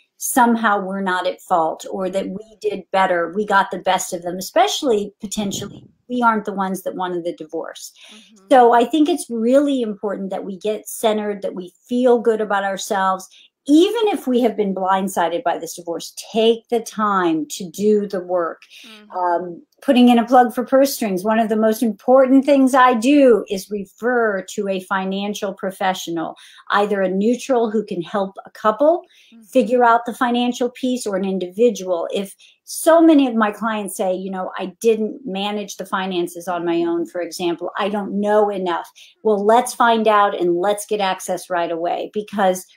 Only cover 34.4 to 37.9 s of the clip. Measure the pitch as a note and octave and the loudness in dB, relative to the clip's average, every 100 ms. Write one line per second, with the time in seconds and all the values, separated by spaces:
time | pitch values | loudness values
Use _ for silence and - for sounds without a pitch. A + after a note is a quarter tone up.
34.4 | F#3 - F#3+ - A3+ G#3+ G#3+ - - F#3+ | -8 -10 -12 -2 0 2 -2 -6 -8 -6
35.4 | G#3 G#3 G3 - F#3+ G3 F#3+ F3+ F3 E3+ | -6 -6 -10 -12 -6 -4 -2 -2 -4 -6
36.4 | F3 F3 E3+ E3+ E3+ E3+ E3 F3 E3 - | -8 -4 -2 -2 -2 -4 -4 -6 -8 -6
37.4 | F3 E3 E3+ - G3+ | -4 -4 -6 -4 -4